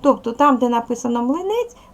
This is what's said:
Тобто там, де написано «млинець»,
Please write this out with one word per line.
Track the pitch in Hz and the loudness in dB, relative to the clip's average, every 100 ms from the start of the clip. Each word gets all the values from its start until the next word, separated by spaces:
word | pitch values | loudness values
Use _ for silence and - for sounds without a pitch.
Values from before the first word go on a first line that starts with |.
Тобто | 285 - 233 | 2 2 -2
там, | 233 294 254 | 2 2 4
де | 247 | 0
написано | 233 233 240 247 233 | -2 -4 -6 -4 -2
«млинець», | 240 311 370 440 466 - - | -2 -4 -2 -4 -4 -10 -20